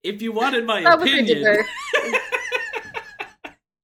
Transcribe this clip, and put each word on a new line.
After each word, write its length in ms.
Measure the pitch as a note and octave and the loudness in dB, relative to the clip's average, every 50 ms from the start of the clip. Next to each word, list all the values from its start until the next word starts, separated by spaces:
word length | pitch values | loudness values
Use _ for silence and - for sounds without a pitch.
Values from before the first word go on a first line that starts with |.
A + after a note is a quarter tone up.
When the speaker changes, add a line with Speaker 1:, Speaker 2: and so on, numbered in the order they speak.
| _ | _
Speaker 1:
if 180 | F3+ G3+ G3+ A3 | -10 -8 -6 -6
you 80 | A3+ | -6
wanted 340 | A3 A3 A#3 C#4 C4+ A#3+ A3+ | -2 0 0 0 0 0 0
my 160 | A#3 A3 G3 E3+ | 0 -2 4 6
Speaker 2:
Probably 280 | E4+ E4+ D#4+ F4 C4+ C#4 | 6 6 6 4 2 2
Speaker 1:
opinion, 260 | C#4+ A#3+ G#3+ A#3 - | 2 4 2 2 2
Speaker 2:
deserve. 280 | A3 G#3+ G#3 G#3 A3 - - - - - - - - - - C5 - - - A#5+ B5 A#5+ - A5+ A5+ G#5+ G#5 - G#5+ G#5+ G#5 - A5+ A5 G#5 G#5 - - - _ _ - - _ _ _ _ _ | 4 4 4 4 2 -2 -6 -10 -10 -2 -2 -2 0 0 -2 -2 -2 -2 -6 -6 -6 -4 -4 -6 -6 -6 -8 -10 -12 -10 -14 -14 -14 -14 -16 -16 -16 -16 -16 _ _ -20 -20 _ _ _ _ _